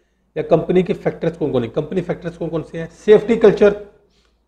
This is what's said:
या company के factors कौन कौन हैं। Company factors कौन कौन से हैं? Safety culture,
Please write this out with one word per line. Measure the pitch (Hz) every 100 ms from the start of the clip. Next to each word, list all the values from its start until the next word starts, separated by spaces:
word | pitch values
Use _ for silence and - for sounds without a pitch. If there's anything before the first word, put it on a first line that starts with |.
| _ _ _ 160
या |
company | 151 165 - 180
के | 175
factors | 170 165 - 170 170
कौन | 147
कौन | 127
हैं। | 113
Company | 160 151 190
factors | - 160 170 165
कौन | 165
कौन | 165
से | 147 165
हैं? | 165
Safety | - - 208 - 226
culture, | 214 - 202 - - _ _ _ _ _